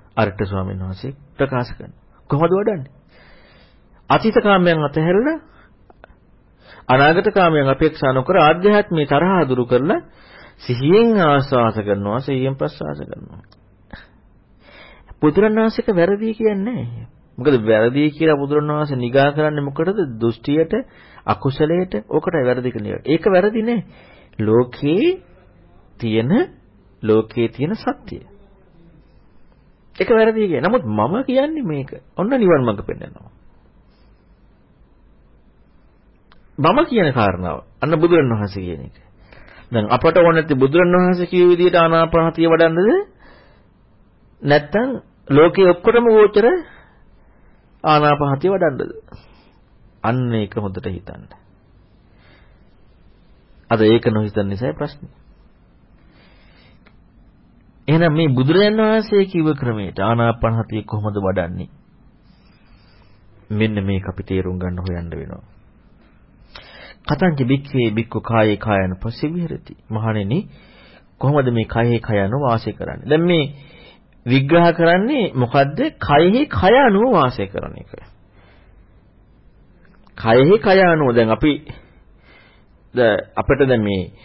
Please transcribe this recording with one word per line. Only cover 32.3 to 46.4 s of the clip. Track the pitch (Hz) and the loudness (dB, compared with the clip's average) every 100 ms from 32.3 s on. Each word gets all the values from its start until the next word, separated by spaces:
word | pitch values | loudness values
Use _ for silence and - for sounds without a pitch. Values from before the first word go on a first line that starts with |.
නිවන් | 269 190 151 | 2 4 2
මඟ | 120 101 | 2 -4
පෙන්නනවා. | - - - - - - - _ _ _ _ _ _ _ _ _ _ _ _ _ _ _ _ _ _ _ _ _ _ _ _ _ _ _ _ - _ - | -8 -12 -14 -20 -20 -20 -20 _ _ _ _ _ _ _ _ _ _ _ _ _ _ _ _ _ _ _ _ _ _ _ _ _ _ _ _ -20 _ -2
මම | 151 247 | 0 2
කියන | 330 233 156 | 0 0 0
කාරණාව. | 123 104 90 90 - - - | 0 0 -2 -6 -10 -14 -8
අන්න | 143 | -4
බුදුරණවහන්සේ | 165 170 170 131 110 101 98 | 0 2 4 2 0 -4 -8
කියන | 90 78 | -10 -12
එක. | 65 - _ _ _ - - - - | -14 -20 _ _ _ -20 -20 -20 -6
දැන් | 117 104 | -4 0
අපට | 123 165 180 | 0 2 4
ඕන | 170 160 | 4 4
නැති | 156 131 | 0 0
බුදුරණවහන්සේ | 135 165 180 180 180 180 175 | 2 4 4 4 2 0 -2
කියු | 180 180 | 2 4
විදිහට | 175 180 175 | 4 4 4
ආනාපානසතිය | 165 165 165 165 165 165 165 | 2 2 2 0 0 0 2
වඩන්නද? | 165 165 165 208 359 415 _ - - _ _ _ _ _ _ _ _ _ _ | 4 4 2 2 2 -2 _ -20 -20 _ _ _ _ _ _ _ _ _ _
නැත්තම් | 139 185 147 202 262 240 - _ - | 0 0 0 -2 -2 -6 -12 _ 0
ලෝකේ | 139 170 175 180 | 4 6 6 4
ඔක්කොටම | 175 233 240 233 | 4 2 2 4
ගෝචර | 220 208 208 | 6 6 4